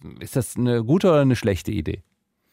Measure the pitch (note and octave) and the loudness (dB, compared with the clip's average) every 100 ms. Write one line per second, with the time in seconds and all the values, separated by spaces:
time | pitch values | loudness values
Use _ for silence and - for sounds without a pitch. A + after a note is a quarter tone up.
0 | D#2+ - - C3+ A2+ - B2 A#2+ A2+ F3+ | -20 -16 -6 -4 -4 -2 0 0 2 2
1 | G3 D3+ C3+ A#2+ A2 F#2+ - G2 D#2+ - | 4 4 4 2 0 -2 -4 -6 -6 -8
2 | _ _ _ _ _ | _ _ _ _ _